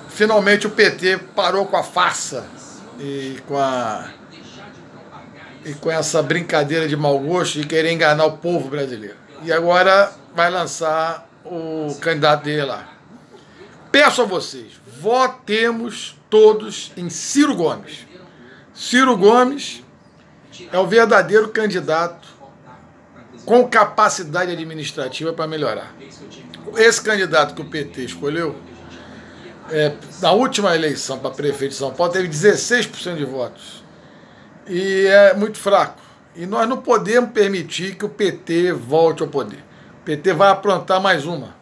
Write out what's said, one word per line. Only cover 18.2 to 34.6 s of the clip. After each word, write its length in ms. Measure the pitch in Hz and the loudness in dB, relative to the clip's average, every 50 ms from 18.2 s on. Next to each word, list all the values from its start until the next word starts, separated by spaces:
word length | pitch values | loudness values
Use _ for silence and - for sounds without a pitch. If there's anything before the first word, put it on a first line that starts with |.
| - - - - - - - - - - - | -20 -20 -20 -20 -20 -20 -20 -20 -20 -20 -20
Ciro 440 | - - - 240 254 262 254 240 | -14 -6 0 2 4 4 4 4
Gomes 680 | 180 190 208 233 247 247 254 285 285 - - - - - - - _ _ _ _ _ _ _ _ _ - - - - - - | 6 6 6 6 6 4 2 0 -4 -10 -12 -14 -16 -20 -20 -20 _ _ _ _ _ _ _ _ _ -20 -20 -20 -20 -12 -2
é 60 | - | 0
o 80 | 180 190 | 0 0
verdadeiro 640 | 170 214 226 226 208 226 196 180 143 139 180 214 214 | 4 4 4 6 6 6 4 4 4 2 2 2 2
candidato 800 | - 220 214 202 170 185 143 151 156 160 170 175 - - - - - - - - - - - - - - - - - _ _ _ - - - - - - - | -2 -4 -4 -4 -4 -6 -4 -2 -2 -2 -2 -4 -6 -12 -20 -20 -20 -20 -20 -20 -20 -20 -20 -20 -20 -20 -20 -20 -20 _ _ _ -20 -20 -20 -20 -20 -16 0
com 220 | - 220 247 240 | 2 4 4 4
capacidade 840 | 240 - 226 202 202 - - 214 196 - - 180 147 151 180 185 180 | 4 4 2 2 2 2 2 2 2 0 -2 -8 -6 -4 -4 -4 -4
administrativa 840 | 175 160 160 160 160 156 143 - - 156 131 127 - - 156 165 160 | -6 -8 -10 -10 -12 -12 -12 -10 -8 -8 -8 -8 -8 -8 -8 -6 -6
pra 140 | 160 160 | -6 -6
melhorar. 480 | 156 160 156 143 117 107 98 85 - - - - - - - - - - - - - - - - - 214 | -6 -6 -4 -4 -4 -4 -6 -10 -14 -18 -20 -20 -20 -20 -20 -20 -20 -20 -20 -20 -20 -20 -18 -16 -6 0
Esse 260 | 226 220 233 - - | 4 4 4 4 2
candidato 540 | - 214 214 196 190 165 160 156 147 147 - | 0 -2 -2 -2 -2 0 2 2 2 0 -2
que 60 | - | -10
o 40 | 135 | -12
P 180 | - - 156 143 | -10 -10 -10 -10
T 180 | - - 131 123 | -10 -10 -10 -10
escolheu, 520 | 110 - - 143 143 151 170 170 151 - - - - - - - - - - - - - - - - - - - - - - - - | -10 -10 -8 -8 -6 -4 -4 -4 -6 -8 -10 -16 -20 -20 -20 -20 -20 -20 -20 -20 -20 -20 -20 -20 -20 -20 -20 -20 -20 -20 -20 -12 -4
é, 240 | 156 151 151 147 147 - - - - - | -2 0 0 0 -2 -6 -12 -18 -8 -2
na 120 | 185 160 180 | 2 2 4
última 420 | 220 262 262 - 208 202 185 165 | 4 2 0 0 0 0 0 0
eleição 420 | 165 160 151 131 - - - 135 | 0 0 -2 -4 -4 -8 -10 -8
pra 140 | 123 - 131 | -8 -8 -8
prefeito 400 | - - 147 143 135 - 135 135 | -6 -4 -4 -4 -4 -4 -6 -8
de 60 | - | -6
São 140 | - 139 135 | -6 -8 -6
Paulo, 220 | - - 175 170 175 | -2 -2 -2 0 0
teve 140 | 190 185 | -2 -4
dezesseis 580 | 170 151 147 202 - - 147 - - 240 247 - | -4 -4 2 2 2 2 2 0 0 0 0 -2
por 140 | - - - | -4 -8 -12
cento 180 | - 175 175 | -10 -10 -8
de 80 | 151 143 | -6 -6
votos. 580 | 127 131 131 120 110 - - - - - - - - - - - - - - - - - - - - - - | -6 -6 -6 -8 -8 -10 -14 -20 -20 -20 -20 -20 -20 -20 -20 -20 -20 -20 -20 -20 -20 -20 -20 -20 -20 -20 -20